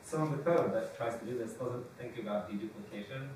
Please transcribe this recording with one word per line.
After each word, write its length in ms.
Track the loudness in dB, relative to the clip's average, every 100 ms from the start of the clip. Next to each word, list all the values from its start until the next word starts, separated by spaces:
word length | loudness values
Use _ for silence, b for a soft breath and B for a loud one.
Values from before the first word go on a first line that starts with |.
some 200 | -2 2
of 80 | 2 4
the 80 |
code 300 | 6 6 6
that 240 | 4 0 -2
tries 220 | -2 -2
to 60 | -2
do 120 | -2
this 160 | -2
doesn't 320 | -2 -2 -2 -6 -8
think 180 | -8 -6
about 320 | 0 0 0
deduplication 760 | -4 -4 -6 -8 -8 -6 -6 -6